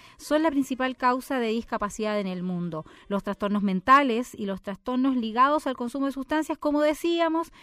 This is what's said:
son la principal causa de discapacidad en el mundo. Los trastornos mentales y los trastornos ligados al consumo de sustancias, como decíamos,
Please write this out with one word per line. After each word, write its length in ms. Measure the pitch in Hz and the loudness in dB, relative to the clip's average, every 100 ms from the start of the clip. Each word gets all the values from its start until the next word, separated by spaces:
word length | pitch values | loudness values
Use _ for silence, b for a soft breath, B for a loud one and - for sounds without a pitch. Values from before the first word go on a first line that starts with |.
| B B | B B
son 260 | - 302 | 0 2
la 80 | 320 | 2
principal 460 | 277 262 254 262 247 | 0 -2 -2 -4 0
causa 420 | 254 254 - 262 | 0 0 -2 -2
de 100 | 226 | 0
discapacidad 720 | 226 - 220 202 - 214 208 | -2 -4 -6 -6 -4 -2 -2
en 80 | 190 | -2
el 160 | 180 | -4
mundo. 440 | 185 175 175 156 B B B | -4 -4 -4 -6 B B B
Los 160 | 202 | -4
trastornos 400 | 202 196 202 202 | -4 -4 0 0
mentales 720 | 196 185 254 269 277 226 247 | 2 0 6 6 6 0 -4
y 120 | - 202 | -6 -6
los 160 | 190 | -6
trastornos 520 | - 190 - 254 269 | -8 -10 -4 0 0
ligados 520 | 254 220 220 269 302 285 | 0 -2 4 4 4 0
al 100 | 247 | -4
consumo 300 | 240 277 269 | -6 -4 -4
de 60 | |
sustancias, 440 | 269 254 302 302 311 | -4 -2 -2 -2 -2
como 240 | 294 294 | 0 2
decíamos, 720 | 302 294 339 339 330 320 330 B | 2 0 0 2 2 0 -4 B